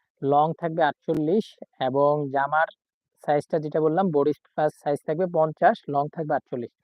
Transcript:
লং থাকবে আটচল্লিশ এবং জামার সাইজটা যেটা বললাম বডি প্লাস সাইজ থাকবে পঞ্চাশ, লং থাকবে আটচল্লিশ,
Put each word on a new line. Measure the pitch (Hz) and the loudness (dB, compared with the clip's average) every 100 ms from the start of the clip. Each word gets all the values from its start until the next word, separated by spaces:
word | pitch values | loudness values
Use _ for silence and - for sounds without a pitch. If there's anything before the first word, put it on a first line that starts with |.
| _ _ 139 | _ _ 0
লং | 143 160 160 | 2 2 -2
থাকবে | 170 165 147 | -6 0 0
আটচল্লিশ | - - 160 151 208 - - - _ 131 | 0 -4 -2 0 0 -2 -12 -20 _ -2
এবং | 139 143 151 143 139 | 2 2 2 -2 -2
জামার | 143 151 165 - _ _ _ _ - | 0 0 -2 -4 _ _ _ _ -2
সাইজটা | 147 - 165 | -2 0 -4
যেটা | 151 160 156 | -2 0 2
বললাম | 160 196 147 | 2 2 2
বডি | 143 - _ - | 0 -2 _ -2
প্লাস | 151 - | -2 -2
সাইজ | 151 147 - | -4 -4 -4
থাকবে | 156 185 170 | -4 -2 0
পঞ্চাশ, | 156 151 180 226 - | -2 2 2 2 -2
লং | 143 147 - | -4 -4 -6
থাকবে | 151 139 | -4 -4
আটচল্লিশ, | - 123 117 _ | -4 -10 -10 _